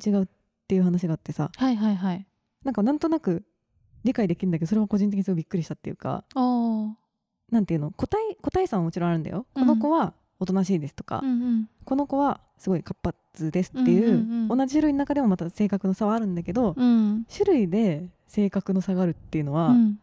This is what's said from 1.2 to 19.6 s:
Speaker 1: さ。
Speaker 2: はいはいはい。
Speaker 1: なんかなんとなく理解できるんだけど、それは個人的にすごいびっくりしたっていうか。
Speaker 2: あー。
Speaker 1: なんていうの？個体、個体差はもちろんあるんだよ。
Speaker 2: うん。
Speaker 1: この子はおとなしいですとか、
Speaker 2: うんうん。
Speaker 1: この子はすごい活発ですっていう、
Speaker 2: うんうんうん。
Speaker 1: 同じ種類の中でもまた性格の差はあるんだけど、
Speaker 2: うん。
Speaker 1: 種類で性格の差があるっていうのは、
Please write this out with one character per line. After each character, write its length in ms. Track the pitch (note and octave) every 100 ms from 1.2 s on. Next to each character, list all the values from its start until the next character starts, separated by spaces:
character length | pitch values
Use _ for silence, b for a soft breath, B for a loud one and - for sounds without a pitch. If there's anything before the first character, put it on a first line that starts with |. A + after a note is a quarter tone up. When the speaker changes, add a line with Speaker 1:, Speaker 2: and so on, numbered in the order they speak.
| -
Speaker 1:
さ。 180 | D#3 D3+ -
Speaker 2:
は 140 | C4
い 60 | A3
は 140 | G#3+
い 60 | F#3+
は 180 | F#3+
い。 120 | F3+ G3 _ _ _
Speaker 1:
な 80 | C4+
ん 40 |
か 80 | G#3+
な 100 | G#3+
ん 60 | D4
と 100 | E4
な 120 | D#4+
く 240 | - E3+ - _ _ _ _ -
理 100 | A#3+
解 140 | B3+ F#3+
で 80 | E3+
き 60 |
る 60 | F#3+
ん 20 |
だ 80 | D#3+
け 80 | E3
ど、 20 |
そ 60 |
れ 60 | G#3+
は 60 | G#3
個 120 | G#3
人 120 | G#3
的 80 | G3
に 60 |
す 60 | F#3+
ご 40 |
い 20 | E3+
び 40 |
っ 40 | -
く 100 | E3
り 60 |
し 60 | D#3
た 60 |
っ 40 | D3+
て 120 | -
い 40 |
う 20 | -
か。 280 | C3 C3+ -
Speaker 2:
あ 60 | C4+
ー。 500 | B3 A#3+ A#3 A3 G#3+ A3 _ _ _ _ -
Speaker 1:
な 120 | A3+
ん 40 | F#3
て 80 |
い 40 | E3
う 20 |
の？ 100 | D3
個 160 | - C4
体、 300 | G#4 A4 -
個 100 | -
体 180 | F#4 F#4+
差 80 | G3
は 60 |
も 100 | E3
ち 80 | F3
ろ 60 | F3
ん 40 |
あ 20 |
る 60 | E3
ん 40 |
だ 80 | D3+
よ。 160 | F#3 -
Speaker 2:
う 60 | C#4
ん。 60 | B3+
Speaker 1:
こ 0 |
の 100 | A3+
子 140 | D4
は 240 | D#4+ A#3 - _ -
お 80 | F#3
と 60 |
な 100 | F#3+
し 120 | F#3+
い 40 | F3+
で 80 | C#3
す 80 |
と 80 | -
か、 180 | - -
Speaker 2:
う 20 | C4+
ん 40 |
う 20 |
ん。 360 | A#3+ B3 A3+ A3 _
Speaker 1:
こ 120 | - C4+
の 100 | C#4+
子 120 | C4+
は 220 | C#4+ - _ _
す 100 | F#3+
ご 80 | F3
い 60 |
活 160 | - -
発 480 | F3 - _ - D#3+
で 120 | F3+
す 100 | F#3 B3+
っ 80 |
て 60 | B3
い 140 | A3+
う、 40 | A3+
Speaker 2:
う 40 |
ん 20 |
う 320 | A#3 A3+ A#3 A3
ん 40 |
う 40 |
ん。 40 | B3
Speaker 1:
同 80 | C4
じ 60 |
種 100 | D4+
類 100 | D4+
の 60 | C#4
中 160 | C#4+
で 80 | C#4+
も 60 | A#3
ま 80 | F3+
た 120 | E3+
性 180 | - G#3
格 200 | G3 F#3+
の 60 |
差 120 | F#3 G#3
は 80 |
あ 40 | A3+
る 80 | G#3
ん 80 |
だ 80 | F3
け 100 | E3+
ど、 220 | G#3 A3+ -
Speaker 2:
う 80 |
ん。 400 | B3 A#3 G#3 G#3+ A3+
Speaker 1:
種 120 | - G4+
類 220 | D4 F#3
で 360 | G3+ G#3+ D3+ F3+ _ _
性 220 | - G3+
格 240 | G3 -
の 80 | F#3
差 120 | F3+
が 80 | F#3
あ 40 | F3+
る 60 |
っ 20 |
て 240 | - - D#3
い 20 |
う 40 |
の 100 | C#3+
は、 140 | D3+